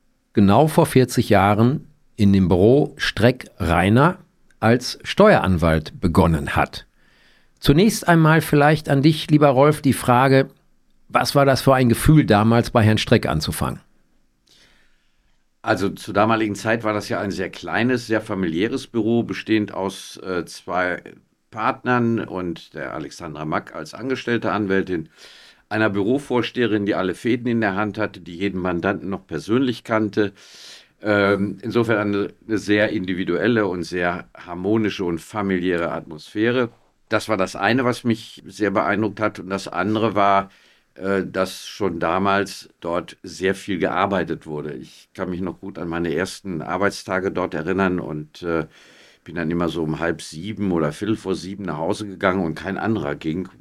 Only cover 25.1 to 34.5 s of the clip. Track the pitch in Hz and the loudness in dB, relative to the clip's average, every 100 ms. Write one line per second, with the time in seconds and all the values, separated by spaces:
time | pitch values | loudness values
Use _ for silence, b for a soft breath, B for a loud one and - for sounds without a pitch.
25.1 | b b b b b b 110 110 98 98 | b b b b b b -2 0 0 0
26.1 | 139 - 123 113 - 117 104 101 85 92 | -2 -2 -2 -2 -2 0 0 0 0 -2
27.1 | 85 117 123 120 117 107 95 104 98 101 | -2 -2 -2 0 -2 0 -2 -4 -4 -6
28.1 | 98 85 87 98 90 90 87 92 98 90 | -8 -14 -6 -4 -2 -4 -2 -2 -2 -6
29.1 | 95 - 78 80 120 131 113 - 110 107 | -10 -8 -8 -2 0 0 -4 -4 -2 -2
30.1 | 107 104 - B B B B B _ 107 | 0 -2 -4 B B B B B _ 0
31.1 | 104 98 98 98 - 120 107 113 107 104 | 2 2 2 -2 -6 -4 0 2 0 0
32.1 | 101 101 - - 107 98 104 107 107 92 | -2 -4 -8 -6 -4 0 2 2 -2 -4
33.1 | 90 90 110 104 117 101 90 78 90 87 | -4 -2 0 2 2 0 -2 -6 -4 -2
34.1 | 87 - - - | -4 -10 -18 -14